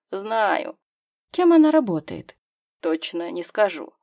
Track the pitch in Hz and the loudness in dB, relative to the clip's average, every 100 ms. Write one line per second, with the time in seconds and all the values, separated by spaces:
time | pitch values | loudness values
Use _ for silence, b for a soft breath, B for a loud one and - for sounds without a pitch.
0 | _ 190 208 226 202 165 - - _ _ | _ -10 -4 -2 0 -2 -6 -14 _ _
1 | _ _ _ - 349 330 302 311 220 160 | _ _ _ 2 6 6 6 4 0 -4
2 | - - - - _ _ _ _ 165 160 | -8 -12 -14 -20 _ _ _ _ -4 -4
3 | - 170 170 175 170 - 202 160 - _ | -6 -10 -8 -10 -6 -2 -2 -2 -16 _